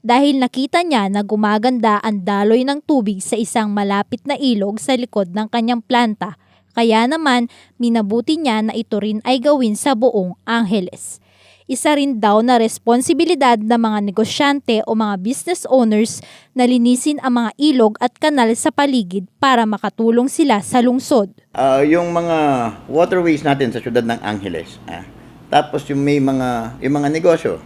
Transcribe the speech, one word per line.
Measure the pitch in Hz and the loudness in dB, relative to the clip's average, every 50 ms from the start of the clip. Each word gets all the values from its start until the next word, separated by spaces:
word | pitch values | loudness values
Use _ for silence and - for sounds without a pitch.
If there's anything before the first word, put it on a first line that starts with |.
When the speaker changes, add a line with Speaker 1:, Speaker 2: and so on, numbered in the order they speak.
| - | 0
Speaker 1:
dahil | 220 240 262 277 285 285 269 254 | 2 2 4 4 2 2 2 0
nakita | 247 - 247 262 285 - 339 359 | -2 -2 -4 -4 0 0 -2 0
niya | 349 294 233 202 | 2 0 0 0
na | 190 196 202 208 | 0 -2 -2 -2
gumaganda | 196 214 214 214 208 208 214 208 254 254 240 220 220 208 208 - | -2 -2 0 0 0 0 2 0 0 0 2 0 2 0 0 0
ang | 220 208 202 180 | -2 -4 -4 -2
daloy | 196 202 202 202 208 226 254 254 | -2 -2 0 2 2 2 2 2
ng | 269 277 294 - | 0 -4 -6 -2
tubig | - 311 269 208 208 202 190 - | 0 0 0 0 -2 -4 -6 -6
sa | - - 214 | -6 -4 -4
isang | 233 - - 240 214 208 | -4 -2 -2 -2 -2 -2
malapit | 208 208 202 202 202 202 202 _ 240 233 _ | -2 -2 -2 -2 -2 -2 -2 _ -8 -10 _
na | 277 285 | -6 -6
ilog | 277 294 262 240 208 190 202 208 | -2 0 0 0 0 -2 -4 -6
sa | 226 - - 262 240 | -6 -2 -2 -2 -2
likod | 240 233 - 214 196 175 | -2 -4 -4 -4 -4 -2
ng | 175 214 214 | -4 -6 -6
kanyang | 214 - 233 226 233 247 233 | -4 -4 -2 -2 -2 -2 -4
planta. | 226 _ 262 240 240 220 208 _ - 202 165 _ _ _ _ _ _ _ _ | -2 _ 0 2 2 2 -2 _ -8 -10 -10 _ _ _ _ _ _ _ _
Kaya | - 233 226 214 220 233 | 0 0 2 4 2 2
naman, | 247 302 320 320 277 247 247 240 240 - - - _ _ _ | 0 -2 -2 0 0 0 0 0 -4 -8 -18 -20 _ _ _
minabuti | 240 240 233 233 214 196 214 233 240 - 320 | -2 0 0 0 0 0 -2 -2 0 -2 -2
niya | 311 320 269 220 214 | 0 0 -2 0 0
na | 214 220 - | -2 -2 -4
ito | 220 233 _ 226 202 | -6 -6 _ -4 -4
rin | 202 214 214 214 - | -2 -2 -4 -4 -2
ay | 247 262 269 | -2 -2 0
gawin | 233 294 294 277 254 220 208 - | 2 2 2 2 2 -2 -2 -2
sa | - 294 269 | 0 -2 0
buong | 214 247 247 - 208 185 180 180 _ _ | 2 0 2 2 0 -2 -2 -8 _ _
Angeles. | - 226 233 233 180 214 208 185 - - - - - - - _ _ _ _ _ _ _ _ _ - | -4 -2 -2 0 0 -2 -2 -2 -4 -10 -16 -18 -18 -18 -18 _ _ _ _ _ _ _ _ _ -8
Isa | 269 247 - 302 302 | -8 -2 0 0 2
rin | 294 277 277 269 | 2 0 -2 -2
daw | 214 214 214 208 220 | 0 2 4 4 4
na | 226 247 254 | 4 4 4
responsibilidad | 233 226 220 - - _ 233 233 240 262 - 330 269 339 330 359 277 277 247 240 | 2 2 0 -2 -4 _ 0 2 2 2 0 0 0 2 0 2 2 4 2 2
ng | 220 214 220 240 | 2 2 0 0
mga | 233 226 220 214 208 | 2 2 0 0 -2
negosyante | 202 202 175 - 220 - - - 294 285 277 285 - - 233 214 - - | -4 -2 -2 -2 -2 -2 0 0 0 2 0 0 -2 -2 -2 -2 0 -2
o | 226 | -2
mga | 220 220 208 202 185 | -2 0 -2 -4 -4
business | 180 214 269 - - 339 359 - - - | -4 -6 -6 -6 -4 -6 -6 -6 -2 0
owners | 254 262 240 220 214 214 226 220 - - - - - - _ _ _ | 2 2 4 4 2 2 0 0 -4 -12 -16 -20 -20 -20 _ _ _
na | 254 247 | 0 2
linisin | 247 254 247 233 240 247 247 - 311 294 285 | 2 4 4 4 2 2 2 0 -2 -4 -2
ang | - 269 247 240 233 | -2 -2 -2 0 -2
mga | 214 - - | -4 -4 0
ilog | 277 302 277 254 233 214 214 - | 0 2 4 4 4 2 2 0
at | - 247 _ | -4 -4 _
kanal | _ - 311 302 269 233 220 233 | _ -2 0 2 2 2 2 0
sa | - - 320 - | 0 0 -2 0
paligid | - 285 285 262 247 202 175 180 202 185 - _ | 0 0 0 0 -2 -2 -2 -6 -8 -8 -10 _
para | _ - 269 262 240 233 220 | _ 2 2 4 4 2 0
makatulong | 214 196 - 202 _ - 226 226 226 240 247 | -2 -4 -4 -6 _ 0 0 2 4 2 2
sila | 269 - - 330 277 - 202 - | 0 0 0 2 2 2 0 0
sa | - - 254 | 0 0 2
lungsod. | 233 254 247 269 262 - 302 240 202 190 - _ _ _ _ | 2 4 2 0 0 2 2 2 2 0 -6 _ _ _ _
Speaker 2:
Ah, | - 127 135 131 135 143 | 0 2 4 4 4 4
yung | 147 160 175 175 175 | 4 4 2 2 0
mga | 170 170 170 170 165 156 151 147 139 123 117 113 107 - - - | -2 -2 0 0 0 2 2 2 2 0 -2 -4 -6 -10 -12 -4
waterways | 123 156 175 170 190 185 175 170 156 139 - | 2 2 2 2 2 0 2 2 0 0 2
natin | 147 143 139 139 117 | 0 0 0 0 -2
sa | 110 | -2
siyudad | 117 - 127 117 120 | -6 -6 -2 -2 0
ng | 117 113 117 | 0 0 -4
Angeles, | 113 - 101 107 104 95 98 85 80 82 - - - - - | -4 -4 -6 -6 -6 -6 -6 -8 -8 -10 -12 -18 -20 -16 -14
ah, | 82 85 90 - - - - - - - - - - | -14 -14 -14 -18 -20 -20 -20 -20 -20 -20 -8 0 0
tapos | 147 147 - - 151 139 - 143 | 0 0 0 -6 -8 -6 -4 -4
yung | 139 | -2
may | 139 143 147 | 0 0 0
mga, | 147 135 135 135 131 131 127 123 117 113 117 123 135 | 2 0 0 0 -2 -2 -2 -4 -4 -6 -8 -12 -6
yung | - 131 143 143 143 | -4 -2 -2 0 0
mga | 147 151 | -2 -2
negosyo | 165 170 180 165 156 - 113 87 80 - | 2 2 2 2 2 0 -4 -6 -6 -10